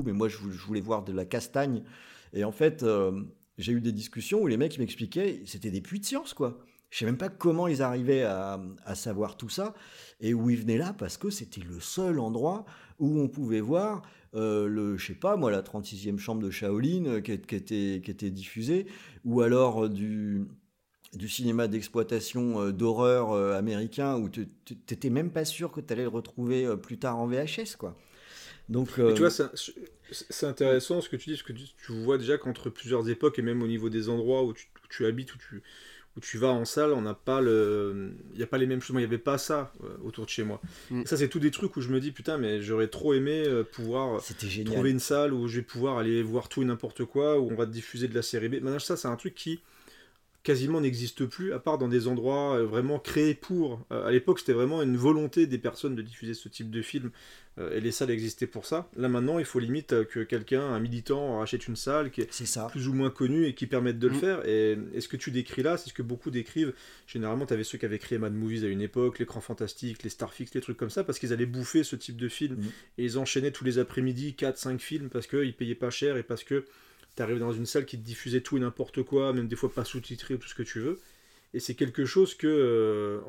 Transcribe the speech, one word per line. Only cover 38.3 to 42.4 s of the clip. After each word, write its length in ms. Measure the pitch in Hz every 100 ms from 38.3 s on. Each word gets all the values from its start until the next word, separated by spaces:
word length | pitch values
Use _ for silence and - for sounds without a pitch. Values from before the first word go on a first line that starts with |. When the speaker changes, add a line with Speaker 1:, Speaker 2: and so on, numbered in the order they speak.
Speaker 2:
il 60 | 98
y 40 |
a 40 | 113
pas 100 | 131
les 80 | 131
mêmes 120 | 127
choses. 140 | -
Moi, 80 | 127
il 20 |
y 40 | 113
avait 100 | 117
pas 200 | 139 139
ça, 360 | - 147 131 -
euh, 140 | 98 -
autour 220 | 113 113
de 60 | 107
chez 160 | - 107
moi. 160 | 101 - - -
Speaker 3:
Mm. 120 | 123
Speaker 2:
Et 40 | 120
ça, 100 | 147
c'est 100 | 139
tous 120 | 165
des 120 | 147
trucs 240 | - 196 143
où 60 |
je 80 | 123
me 100 | 131
dis, « 120 | 143
Putain, 240 | - -
mais 240 | 151